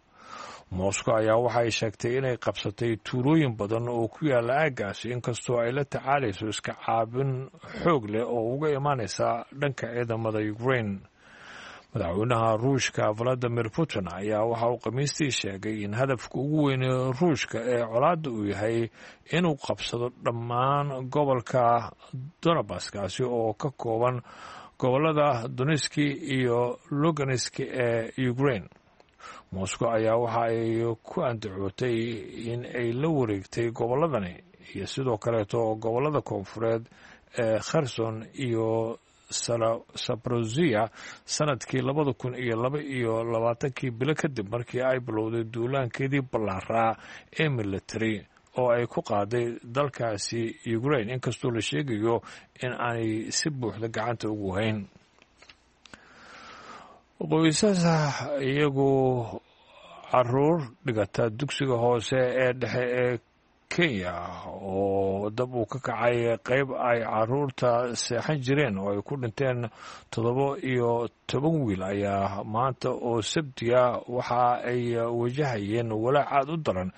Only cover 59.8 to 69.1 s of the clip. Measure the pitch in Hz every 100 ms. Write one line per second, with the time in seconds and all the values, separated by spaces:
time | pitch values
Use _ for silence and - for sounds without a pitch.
59.8 | - - - 127 120 131 147 170 127 -
60.8 | 139 107 98 - 120 110 143 - 135 120
61.8 | 120 120 - 131 127 127 127 127 120 127
62.8 | 123 123 123 120 _ _ _ _ - -
63.8 | 165 101 90 85 90 87 90 92 98 95
64.8 | 98 98 98 98 107 110 127 123 110 131
65.8 | 131 110 120 120 117 113 - 131 135 127
66.8 | 123 117 110 110 113 139 143 - 123 120
67.8 | 123 113 - 120 - 151 123 139 135 95
68.8 | 101 101 -